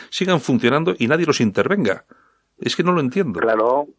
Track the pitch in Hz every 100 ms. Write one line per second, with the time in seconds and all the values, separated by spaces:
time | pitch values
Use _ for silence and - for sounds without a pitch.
0 | - - 185 175 - 123 117 139 165 180
1 | 117 160 165 135 117 95 101 202 120 95
2 | - _ _ _ _ - - - 175 180
3 | 135 190 170 87 113 110 110 131 147